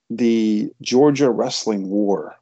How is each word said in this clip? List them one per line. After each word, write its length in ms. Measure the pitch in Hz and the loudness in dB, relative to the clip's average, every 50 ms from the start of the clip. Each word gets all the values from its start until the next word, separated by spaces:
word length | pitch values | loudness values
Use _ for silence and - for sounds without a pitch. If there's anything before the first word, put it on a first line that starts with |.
| _ _ | _ _
the 640 | 117 110 123 117 113 113 110 110 107 104 - - - _ | -4 0 0 2 2 2 2 0 0 0 -2 -6 -10 _
Georgia 500 | - - 120 127 147 147 143 135 143 127 | -8 0 2 4 4 4 4 2 2 0
Wrestling 560 | 113 104 113 127 - - - 110 110 101 95 92 | 2 0 -2 -4 -4 -6 -4 -4 -4 -4 -4 -2
War 480 | 98 104 104 98 98 90 76 - - _ | -2 -2 0 0 -2 -2 -4 -10 -16 _